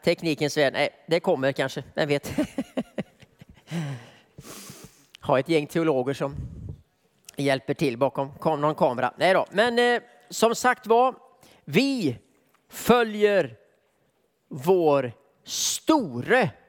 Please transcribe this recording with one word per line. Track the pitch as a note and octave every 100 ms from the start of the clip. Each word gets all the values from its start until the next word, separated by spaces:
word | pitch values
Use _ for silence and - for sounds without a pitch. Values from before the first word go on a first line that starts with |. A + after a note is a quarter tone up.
teknikens | - F3 E3+ D3 D3 -
värld. | C#3
Nej, | G#2 C#3+ - -
det | E3
kommer | - D#3 C3+
kanske, | C3+ C3+ - C3
vem | - D3+
vet. | C#3+ - -
<laughs> | D4 - - - - - - _ - _ - - _ E3 D3 C3 - - _ - - - - - - _ _ -
Ha | - C3
ett | C#3
gäng | D#3+ D3
teologer | E3 D#3+ C3 B2
som | C3+ C#3+ C#3 - - - - _ _ _ _ - -
hjälper | C#3 C3+ -
till | C#3+ D3 A#2
bakom | C3+ - C#3 -
kam-, | E3 D3+
någon | D3
kamera. | D3+ D#3+ B2 B2 -
Nej | D#3+
då, | F#3 B2
men, | F3+ A#3+ A#3
eh, | A#3+ A#3+ - _ _
som | - A3+
sagt | A#3 B3+ B3 G3+
var, | A3+ B3+ - - _ - _
vi | - D3 C#4 C4+ D#3 A#2+ _ _ _ _ _
följer | - - A#3+ A3+ G#3 G#3 G3+ C#3 A#2 _ _ _ _ _ _ _ _ _
vår | B2+ C#3 F#3 D#3+ C#3 B2+ - _ _
store | - - - - - D#4 F#3+ A#2+ C3 A#3+ F#3 -